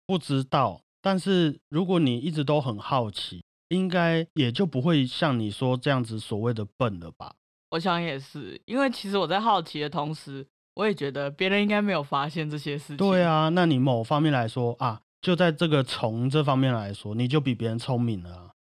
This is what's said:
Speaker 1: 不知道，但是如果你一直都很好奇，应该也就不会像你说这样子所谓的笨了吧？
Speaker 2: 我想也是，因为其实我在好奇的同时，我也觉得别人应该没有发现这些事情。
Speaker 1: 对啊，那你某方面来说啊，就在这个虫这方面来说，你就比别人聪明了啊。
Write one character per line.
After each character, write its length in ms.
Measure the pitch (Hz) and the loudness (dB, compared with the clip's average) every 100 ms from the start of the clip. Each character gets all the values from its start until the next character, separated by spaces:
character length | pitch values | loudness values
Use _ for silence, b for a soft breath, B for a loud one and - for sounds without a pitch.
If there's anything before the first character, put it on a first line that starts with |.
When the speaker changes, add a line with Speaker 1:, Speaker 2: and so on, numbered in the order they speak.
| - | -4
Speaker 1:
不 100 | 190 | -4
知 260 | - 135 | 0 -2
道， 380 | 135 151 117 82 _ _ | 2 2 2 -2 _ _
但 140 | 196 190 | -2 0
是 420 | 190 185 160 139 _ | 2 2 2 0 _
如 160 | 147 185 | -2 0
果 140 | 180 | 2
你 180 | 143 120 | 2 2
一 140 | 151 | -2
直 120 | 156 | -2
都 160 | 143 151 | 0 0
很 200 | 127 101 | 0 -6
好 320 | - 135 110 | -2 -2 -2
奇， 320 | - - 87 - _ _ | -6 -10 -12 -18 _ _
应 180 | 180 185 | -2 0
该 380 | 180 170 165 165 | 2 2 2 0
也 180 | - 120 | 0 0
就 140 | 120 190 | 2 0
不 160 | 127 | 0
会 240 | 151 156 127 | 2 2 2
像 340 | - 160 123 | 0 0 0
你 120 | 107 | -2
说 260 | 104 131 127 | -2 -2 0
这 140 | 143 | 0
样 120 | 131 | 0
子 160 | 113 110 | -2 -6
所 180 | - 104 | -6 -4
谓 140 | 117 | -2
的 140 | 113 101 - | -4 -6 -2
笨 240 | 123 92 | -2 -2
了 120 | 85 | -10
吧？ 240 | - - - _ _ _ | -16 -18 -20 _ _ _
Speaker 2:
我 100 | 165 | -4
想 220 | 185 170 | -2 -2
也 180 | 170 135 | -2 -6
是， 400 | 139 151 101 - - | -10 -14 -12 -14 -6
因 140 | 247 | -2
为 100 | 269 | 0
其 180 | 233 202 | -2 -2
实 120 | 202 | 0
我 80 | 160 | 2
在 120 | 190 | 2
好 220 | 226 196 | 2 2
奇 180 | 160 151 | 0 -6
的 80 | 147 | -4
同 260 | 156 147 | -4 -4
时， 320 | 156 - 135 135 _ _ - | -6 -10 -14 -16 _ _ -2
我 100 | 208 | -2
也 80 | |
觉 180 | 170 143 | 0 -4
得 180 | 139 143 | -4 -6
别 200 | 147 190 | -2 0
人 120 | 202 | 2
应 60 | 208 | 2
该 140 | 208 | 2
没 100 | 208 | 2
有 100 | 170 | 0
发 260 | 139 139 147 | -2 -2 -2
现 220 | 165 151 | -4 -4
这 80 | 147 | -6
些 200 | 147 143 | -6 -6
事 100 | - | -6
情。 100 | 147 | 0
Speaker 1:
对 240 | 196 185 | 4 4
啊， 280 | 170 156 160 | 4 4 4
那 160 | 175 170 | 4 4
你 120 | 131 | 4
某 260 | 139 120 | 4 2
方 180 | 113 147 | 2 2
面 100 | 156 | 4
来 160 | 131 117 | 2 0
说 260 | 131 120 120 | -2 -2 -2
啊， 220 | 131 107 _ _ | -4 -4 _ _
就 140 | - 175 | 0 4
在 160 | 175 | 2
这 160 | 151 170 | 2 2
个 160 | 143 | 2
虫 460 | 127 - 117 113 127 | 0 -2 -2 0 0
这 140 | 151 | 2
方 140 | 143 131 | 2 2
面 160 | 135 | 2
来 200 | 117 101 | 0 -4
说， 200 | 101 104 | -8 -6
你 140 | 110 123 | -2 0
就 120 | 151 | 2
比 140 | 135 | 0
别 140 | 117 113 | 0 -2
人 100 | 113 | -4
聪 240 | 123 120 | -2 0
明 220 | 120 101 | 0 -4
了 100 | 87 | -8
啊。 160 | 87 87 _ | -16 -20 _